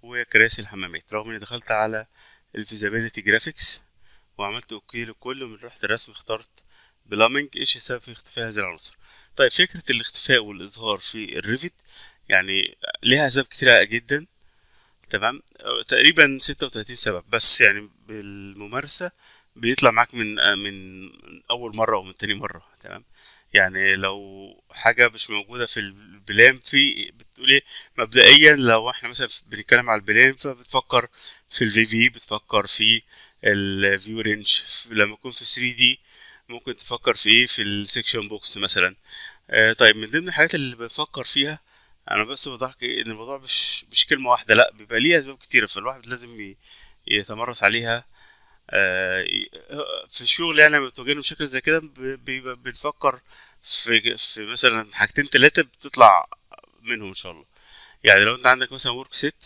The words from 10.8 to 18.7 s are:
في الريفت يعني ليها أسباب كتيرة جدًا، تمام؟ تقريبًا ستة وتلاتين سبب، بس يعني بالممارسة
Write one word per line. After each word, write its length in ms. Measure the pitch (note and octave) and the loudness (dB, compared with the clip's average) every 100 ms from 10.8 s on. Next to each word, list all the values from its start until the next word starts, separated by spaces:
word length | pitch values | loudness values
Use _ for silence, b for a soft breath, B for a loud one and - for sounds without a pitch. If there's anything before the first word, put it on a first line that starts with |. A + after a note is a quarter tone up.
| A2+ G2+ | -6 -6
في 400 | - A2+ G2+ D#2+ | -8 -12 -10 -10
الريفت 360 | F#2+ B2+ D3+ _ b b b b _ | -6 -6 -8 _ b b b b _
يعني 500 | F#2 F#2+ F#2+ - - - - | 0 0 -4 -4 -8 -16 -6
ليها 240 | A#2 C3+ C#3+ | 0 2 2
أسباب 180 | C#3 | -2
كتيرة 380 | C3 - C3 A#2 | -4 0 6 6
جدًا، 440 | G#2 A#2 - C#3+ E3+ _ _ _ _ _ _ _ - | 4 -4 -6 -8 -8 _ _ _ _ _ _ _ -10
تمام؟ 320 | G#2 G#2+ C3+ _ _ - A#2 - | -4 -4 -6 _ _ -8 -8 -2
تقريبًا 500 | B2+ D3 D#3+ C#3+ C3+ | 4 4 6 2 4
ستة 260 | - - C#3 | -2 -2 -8
وتلاتين 300 | A2 G#2+ B2 | -8 -4 -2
سبب، 280 | G#2+ F2+ _ | -2 -2 _
بس 320 | A2+ - - | 6 8 10
يعني 300 | A2 G2+ G#2 _ - | 6 4 -8 _ -18
بالممارسة 1040 | A2 G2+ G2+ G2 G2 G#2 | -16 -14 -14 -16 -16 -12